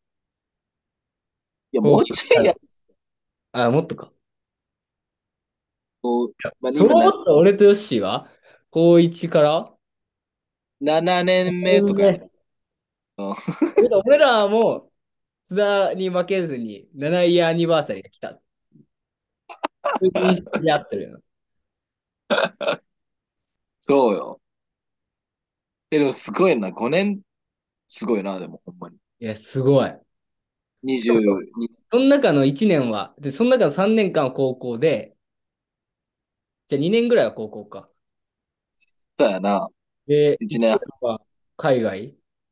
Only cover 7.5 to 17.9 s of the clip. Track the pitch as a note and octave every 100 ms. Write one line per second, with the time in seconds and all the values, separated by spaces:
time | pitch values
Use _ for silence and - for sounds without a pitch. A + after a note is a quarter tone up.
7.5 | G3 G3+ G3+ - A#2+ F#2+ B2+ - _ _
8.5 | _ _ D#3+ E3+ E3+ E3+ E3+ E3 E3 D3
9.5 | D#3+ A3+ _ _ _ _ _ _ _ _
10.5 | _ _ - C#3+ D#3 E3+ F3+ F3+ F#3 F#3
11.5 | F3+ F3+ G3 G3+ G3 G3 E3 - _ _
12.5 | _ _ _ _ _ _ - G3 - -
13.5 | - E4 - A#3+ G3+ G#3+ D4 C#4+ A3+ G3+
14.5 | A3 G3+ A#2+ - _ _ _ _ _ -
15.5 | F#3 G3+ G3+ F#3 F#3 F#3 F3+ F3+ F#3+ E3+
16.5 | B2+ A2+ G2+ - C#3 D3 F3+ F3 F3 E3
17.5 | E3+ E3 D#3+ D3